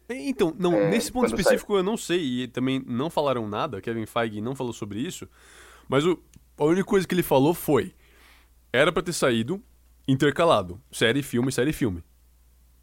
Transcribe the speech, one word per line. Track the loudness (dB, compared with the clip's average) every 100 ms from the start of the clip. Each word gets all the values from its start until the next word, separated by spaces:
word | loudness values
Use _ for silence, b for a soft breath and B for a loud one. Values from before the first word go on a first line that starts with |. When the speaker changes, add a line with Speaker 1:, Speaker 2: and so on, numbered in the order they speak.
| -12
Speaker 1:
É, | -8 -4
então, | 0 0 0
não, | 0
Speaker 2:
É, | 2
Speaker 1:
nesse | 2 0 -2
ponto | -2 0
Speaker 2:
quando | 2
saiu. | 2 2
Speaker 1:
específico | 0 0
eu |
não | 0 -4
sei, | -2 -2 -2 -4
e | -4
também | -2 -2 -2 -4
não | -4 -6
falaram | -4 -2 -2 -4
nada, | -4 -4 -6
Kevin | -6 -6 -4
Feige | -4 -4 -4
não | -8
falou | -6 -8
sobre | -8 -8 -6
isso, | -8 -10 -16 B B B B B -2
mas | 0 2
o, | 0 _ -20 _ 0
a |
única | 2 2
coisa | 2 0 2
que |
ele | 0
falou | 2 4 4
foi: | 2 2 2 0 -8 b b b b b _ _
era | 2 2
pra | 0
ter | -4
saído | 0 2 2 0 -6 -10 _ _ _ -2
intercalado, | 2 2 4 4 4 2 -8 -14
série, | 0 2 2
filme, | -2 -2 0
série, | 0 -2
filme. | 0 -2 -4 -10 _ _ _ _ _ _ _